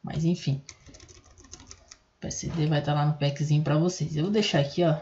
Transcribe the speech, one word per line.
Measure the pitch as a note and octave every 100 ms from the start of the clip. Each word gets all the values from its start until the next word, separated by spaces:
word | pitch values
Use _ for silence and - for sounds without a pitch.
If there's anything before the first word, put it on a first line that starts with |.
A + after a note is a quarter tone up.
Mas | - -
enfim. | E3 F3 - C#3 - - - - - - - - - - - - _ - _ _
O |
P | C#3
C | - C#3
D | E3+ D#3
vai | D3
tá | D3
lá | D3 D3
no | D3+
packzinho | C#3+ C#3 D3 D3+
pra | D#3 D3+
vocês. | F3 - D#3 D3+
Eu | F3
vou |
deixar | G#3 G3+ D#3
aqui, | C#3 -
ó. | E3+ D#3